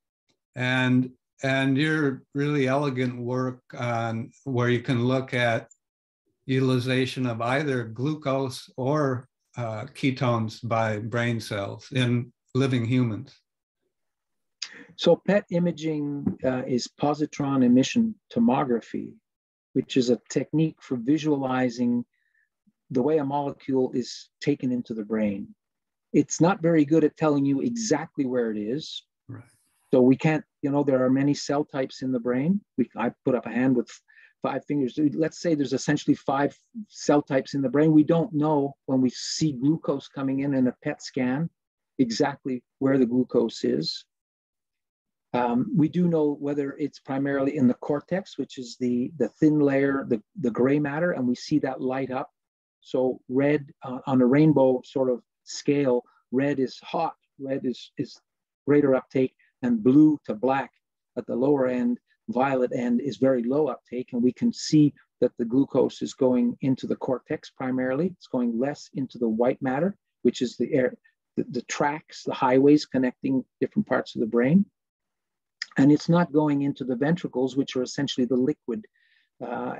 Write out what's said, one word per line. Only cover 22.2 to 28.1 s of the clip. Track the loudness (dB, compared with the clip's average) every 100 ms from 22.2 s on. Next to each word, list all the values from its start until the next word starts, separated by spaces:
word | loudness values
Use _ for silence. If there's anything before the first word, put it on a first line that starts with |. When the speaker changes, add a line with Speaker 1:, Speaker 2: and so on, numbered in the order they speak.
| _ _ _ _ _ _ -6
Speaker 2:
the | -2
way | 0 0
a |
molecule | 0 -4 -4 -8 -4 -2 0
is | -2 -6 -10 -20 _
taken | -4 -2 -2
into | -4 -4
the | -8
brain. | -4 -2 -2 -4 -10 -18 _ _ _ _ _
It's | 0 0 2
not | 0 2
very | 2 2
good | 4 4
at | 2 2
telling | 0 2
you | 0 0
exactly | -2 -4 -2 -2 -4